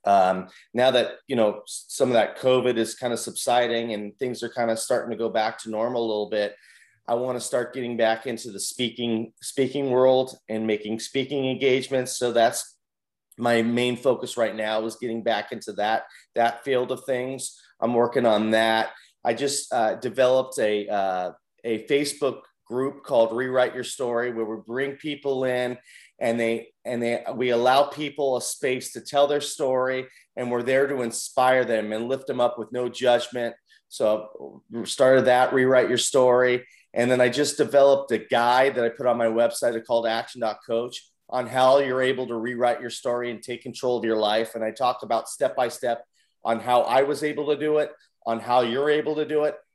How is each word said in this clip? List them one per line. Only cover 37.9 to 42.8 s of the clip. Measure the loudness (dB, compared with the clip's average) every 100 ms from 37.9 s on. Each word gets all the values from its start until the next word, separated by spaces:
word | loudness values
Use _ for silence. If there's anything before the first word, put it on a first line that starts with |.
| 6 2
a | -4
guide | 0 2 4 4 4 2
that |
I | -2
put | 0 0
on | 2
my | 2
website | 2 0 2 -2 -2 -2
called | 0 0
action | -2 -6 -6
dot | -6 -6 -4
coach | -4 -4 -12 _ _ _
on | -4 -2
how | 4 6 6
you're | 4 0
able | 0 0 -4
to | -4
rewrite | -6 0 0 0